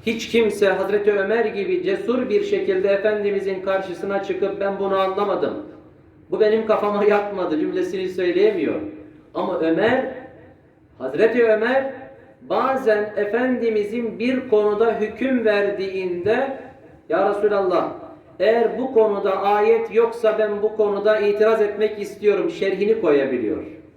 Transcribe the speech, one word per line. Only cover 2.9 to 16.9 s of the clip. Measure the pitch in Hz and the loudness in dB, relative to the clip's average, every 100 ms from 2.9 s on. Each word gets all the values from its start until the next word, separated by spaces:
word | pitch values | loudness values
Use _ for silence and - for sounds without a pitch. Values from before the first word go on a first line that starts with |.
| 196 214 214 202 196 190 185 | 2 0 0 0 -2 -2 -4
karşısına | 196 190 185 170 202 196 | -2 -2 -2 -8 -4 -4
çıkıp, | - 175 196 - | -4 -2 -2 -2
"Ben | 196 196 | -4 -2
bunu | 196 190 | -2 0
anlamadım, | 190 190 202 180 139 - - - - - _ - - | 0 0 -2 0 -2 -4 -12 -18 -20 -20 _ -20 -8
bu | 185 | 2
benim | 214 220 220 | 2 2 2
kafama | 202 208 202 | 0 2 2
yatmadı." | 208 208 202 190 170 151 | 4 2 0 -4 -2 0
cümlesini | 180 185 175 190 185 | -2 -2 -4 -4 -6
söyleyemiyor. | 185 180 175 214 190 127 101 - - - - - | -2 0 4 2 2 -2 -4 -8 -14 -20 -20 -12
Ama | - 190 180 | -6 -4 -2
Ömer, | 160 165 214 262 - - - - - - _ _ _ _ | 0 2 2 2 -2 -10 -16 -20 -20 -20 _ _ _ _
Hazreti | 127 - 220 247 | -6 2 2 4
Ömer | 226 214 233 269 269 - - - - - | 2 2 2 0 -2 -10 -16 -20 -20 -20
bazen | - 196 262 262 220 208 208 - | -4 -2 0 0 2 2 0 -4
Efendimizin | 208 233 254 240 226 214 202 233 233 180 | -2 0 0 0 0 0 -2 -4 -6 -2
bir | 240 262 - | -2 -2 2
konuda | 214 208 208 226 196 | 2 2 2 0 0
hüküm | 208 - 262 247 | -4 -2 -2 2
verdiğinde, | 214 202 202 170 190 190 185 175 185 240 269 - - - - | 2 2 0 -2 -4 -4 -4 -2 0 0 0 -6 -14 -20 -20